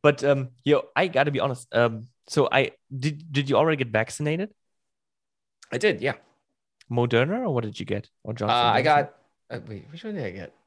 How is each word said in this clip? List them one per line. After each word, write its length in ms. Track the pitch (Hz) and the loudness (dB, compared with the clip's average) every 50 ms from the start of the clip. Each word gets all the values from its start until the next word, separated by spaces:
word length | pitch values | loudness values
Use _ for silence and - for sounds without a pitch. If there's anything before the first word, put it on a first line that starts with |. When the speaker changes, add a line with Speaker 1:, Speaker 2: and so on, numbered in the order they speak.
Speaker 1:
but, 220 | - 147 139 - 139 | 6 4 4 4 2
um, 240 | 143 143 139 131 123 _ _ _ | 2 2 2 0 -8 _ _ _
yo, 220 | - 147 131 - - _ | 2 2 2 2 0 _
I 100 | - 190 | 0 0
gotta 240 | 185 160 131 143 147 | 2 2 2 2 2
be 80 | 143 120 | 0 0
honest. 300 | 98 139 127 - - _ | -2 -2 -4 -6 -12 _
Um, 360 | - 113 120 117 113 110 117 - _ _ _ - | 2 2 2 2 0 -4 -12 -16 _ _ _ -2
so 200 | - 151 139 - | 0 2 2 4
I 220 | - 135 135 - - _ _ _ | 4 2 0 0 -6 _ _ _
did. 400 | 139 131 127 156 147 147 165 165 | -10 -4 -4 -4 -4 -6 -12 -4
Did 160 | 139 143 139 135 | -4 -4 0 2
you 80 | 135 | 2
already 200 | 107 151 160 156 | 2 4 2 2
get 160 | 139 131 117 | 0 -2 -2
vaccinated? 580 | 107 110 113 - - - 151 147 156 170 196 214 _ _ _ _ _ _ _ _ _ _ _ _ _ _ _ _ _ _ _ _ _ _ - _ | 0 -2 -2 -2 -6 -6 -4 -2 -2 -2 -4 -8 _ _ _ _ _ _ _ _ _ _ _ _ _ _ _ _ _ _ _ _ _ _ -14 _
Speaker 2:
I 80 | - 127 | -6 0
did. 220 | 208 214 - - | 0 0 0 0
Yeah. 140 | - 139 - - _ _ _ _ _ _ _ _ _ _ _ _ _ _ | -4 -4 -6 -6 _ _ _ _ _ _ _ _ _ _ _ _ _ _
Speaker 1:
Moderna, 480 | 120 120 120 120 123 117 127 160 202 247 262 | 0 0 0 2 4 2 2 2 -2 -4 -4
or 40 | 214 127 | -2 -2
what 80 | 120 | -2
did 160 | 110 107 - - | -4 -6 -10 -10
you 80 | - | -6
get? 220 | 131 - 104 - _ _ _ _ | -6 -6 -6 -6 _ _ _ _
Or 80 | 107 | -10
Speaker 2:
Uh, 20 | 113 | -6
Speaker 1:
Johnson 220 | 117 107 110 120 | -4 0 0 2
Speaker 2:
I 260 | 120 120 120 101 127 | 2 4 4 4 4
Speaker 1:
Johnson? 20 | 135 | 4
Speaker 2:
got. 300 | 151 151 147 143 147 - _ _ _ _ _ _ _ 123 | 4 4 4 2 0 -8 _ _ _ _ _ _ _ -14
Uh, 40 | 117 - - | -14 -12 -14
wait, 180 | 107 98 - - | -16 -16 -16 -18
which 100 | 151 170 | -20 -16
one 120 | - 220 202 | -12 -10 -8
did 80 | 180 123 | -8 -8
I 60 | 95 | -8
get? 220 | 87 98 87 - _ _ _ | -10 -12 -16 -16 _ _ _